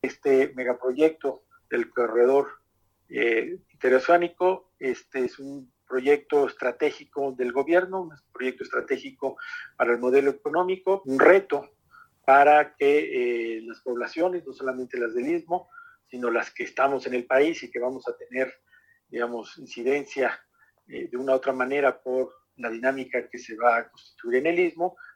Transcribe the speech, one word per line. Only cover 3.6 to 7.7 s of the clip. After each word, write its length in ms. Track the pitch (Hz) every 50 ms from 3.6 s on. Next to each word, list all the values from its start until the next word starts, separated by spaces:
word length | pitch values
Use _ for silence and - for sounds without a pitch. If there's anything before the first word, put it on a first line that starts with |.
| _ _
interoceánico, 1000 | _ _ - 131 127 - - - 175 175 175 170 - _ 180 185 190 185 _ _ _ _
este 460 | 143 131 123 - - _ - 135 127
es 140 | 120 - -
un 320 | 135 139 139 143 131 _ _ _ _ _
proyecto 600 | 127 131 127 139 147 143 - _ - 147 139 127
estratégico 840 | - _ - 127 120 - 151 147 - - 143 _ _ 147 139 139
del 200 | 127 123 127 123
gobierno, 500 | 120 135 139 147